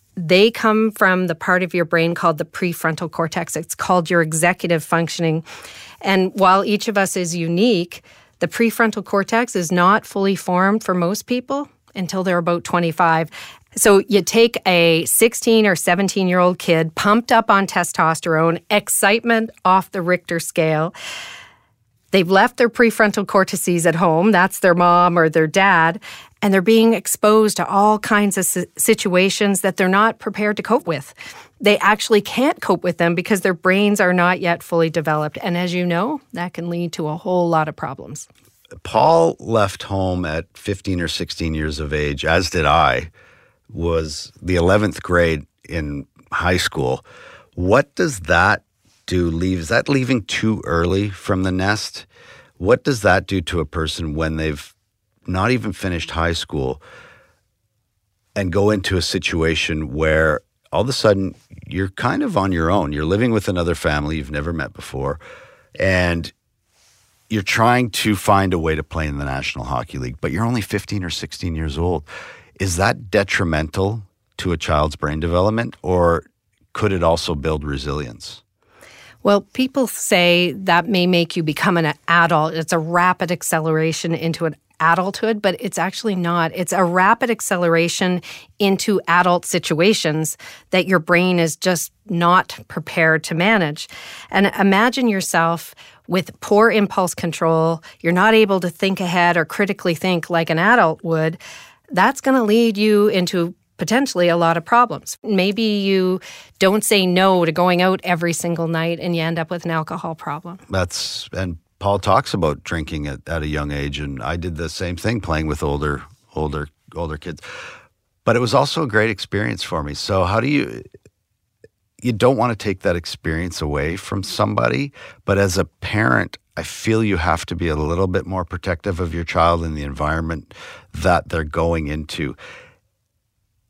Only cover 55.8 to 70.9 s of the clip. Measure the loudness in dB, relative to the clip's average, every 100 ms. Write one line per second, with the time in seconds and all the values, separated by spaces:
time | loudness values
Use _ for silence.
55.8 | -6 -6 -6 -2 -2 -2 -6 -4 -4 -6
56.8 | -14 -20 -20 -20 _ _ _ _ _ _
57.8 | _ _ _ _ _ -6 -2 2 2 2
58.8 | 0 -2 -2 -2 -2 0 0 0 -2 -4
59.8 | -4 -2 2 2 2 0 -6 _ _ -2
60.8 | -2 2 2 2 -2 -8 _ -20 -8 -4
61.8 | -4 -2 -2 -2 -2 0 0 0 0 0
62.8 | 0 -2 -2 0 0 0 -2 -2 -2 -2
63.8 | -2 -2 -2 -6 -6 -6 -6 -6 -8 -12
64.8 | -12 -8 -6 -8 -12 -20 -20 _ _ -4
65.8 | 0 0 0 -2 -6 -14 _ _ _ _
66.8 | _ _ _ _ -6 -4 -2 2 4 4
67.8 | 0 -2 -2 0 2 2 2 0 -2 -4
68.8 | -4 -6 -4 -4 -6 -6 -8 -8 -6 -6
69.8 | -6 -8 -10 -8 -6 -2 -2 -2 -4 -6
70.8 | -6